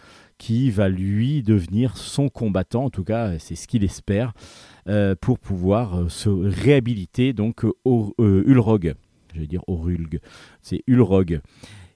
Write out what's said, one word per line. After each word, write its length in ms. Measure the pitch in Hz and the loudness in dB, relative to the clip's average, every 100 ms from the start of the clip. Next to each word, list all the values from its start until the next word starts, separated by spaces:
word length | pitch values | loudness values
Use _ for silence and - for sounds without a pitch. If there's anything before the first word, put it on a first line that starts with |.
| - - _ _ | -12 -20 _ _
qui 340 | - 113 135 | -4 0 0
va 180 | 101 98 | 0 0
lui 520 | 92 95 104 123 151 | 0 -2 -2 0 -2
devenir 540 | 107 107 85 101 127 - | 2 2 2 -2 -2 -4
son 320 | - - 143 | -10 -4 -2
combattant, 560 | - 113 95 90 117 | -2 -4 -2 -4 -4
en 60 | 135 | -4
tout 160 | - 90 | -4 -4
cas 340 | 110 110 82 | -4 -4 -6
c'est 160 | - 82 | -8 -14
ce 100 | - | -4
qu'il 200 | 123 98 | -2 -2
espère, 480 | - - 101 123 - - - - - - | -4 -4 -2 -2 -6 -18 -20 -20 -16 -4
euh, 260 | 104 98 95 | 0 0 0
pour 240 | - 120 | 0 -2
pouvoir, 640 | - 95 90 104 113 87 | -2 -2 0 2 0 -2
euh, 80 | 87 | -4
se 180 | - 110 | -2 -2
réhabiliter, 1040 | 95 98 95 113 143 117 110 87 - 127 | 0 0 0 4 4 2 -4 -6 -2 -2
donc, 320 | 107 107 - | 0 -2 -2
euh, 80 | 113 - 131 | -2 -2 0
au, 280 | 120 101 - | 0 0 0
euh, 240 | 107 95 135 | 4 4 6
Ulrog. 480 | 127 107 110 82 69 _ _ _ | 4 6 2 0 -6 _ _ _
Je 60 | 80 | -10
vais 80 | 76 | -8
dire 160 | 87 - | -8 -4
Orulg, 520 | 87 85 87 80 80 - - - _ | -4 -2 -4 -4 -8 -12 -20 -20 _
c'est 220 | - 92 - | -8 -6 2
Ulrog. 540 | 123 98 95 87 80 - _ - - - | 4 6 4 2 -2 -6 _ -20 -20 -20